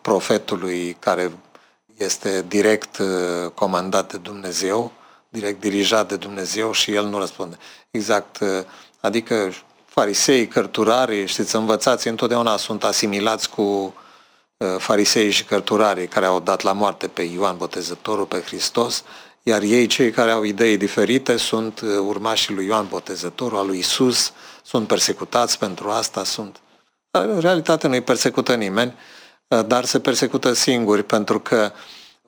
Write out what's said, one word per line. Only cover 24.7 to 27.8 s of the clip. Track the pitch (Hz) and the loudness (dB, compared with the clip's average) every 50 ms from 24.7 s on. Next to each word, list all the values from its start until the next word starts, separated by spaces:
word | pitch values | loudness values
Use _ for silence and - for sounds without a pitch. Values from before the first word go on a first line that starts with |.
| - 127 107 | -2 -2 0
persecutați | 104 110 95 - - - - 92 - - 120 120 113 - - | 0 0 2 2 0 -2 -4 -6 -2 0 0 2 2 0 -2
pentru | - 101 90 82 90 104 | -4 -6 -6 -6 -6 -4
asta, | 107 113 107 - - - 98 | -2 -2 -2 -4 -4 -6 -6
sunt. | - - - 107 98 - - _ _ _ _ _ _ _ _ _ _ | -4 -6 -6 -8 -12 -14 -20 _ _ _ _ _ _ _ _ _ _
Dar, | _ 185 185 | _ 0 0
în | 208 220 180 | 2 0 2
realitate, | 160 175 185 170 156 - 165 160 | 2 2 2 2 2 0 0 0